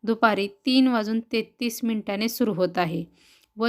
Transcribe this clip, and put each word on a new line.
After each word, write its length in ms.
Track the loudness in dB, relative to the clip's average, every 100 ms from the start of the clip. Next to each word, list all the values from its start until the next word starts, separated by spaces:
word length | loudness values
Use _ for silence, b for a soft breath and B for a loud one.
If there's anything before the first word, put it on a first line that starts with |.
दुपारी 460 | -2 2 2 2 -4 -6 2
तीन 220 | 4 4
वाजून 320 | 2 0 -4
तेहतीस 600 | -2 -4 -4 _ -6 -4
मिनिटाने 440 | -4 -4 -4 -2 -2
सुरू 240 | 0 -2
होत 260 | 2 0 0
आहे 260 | -2 -2 -8 b b b b
व 120 | -4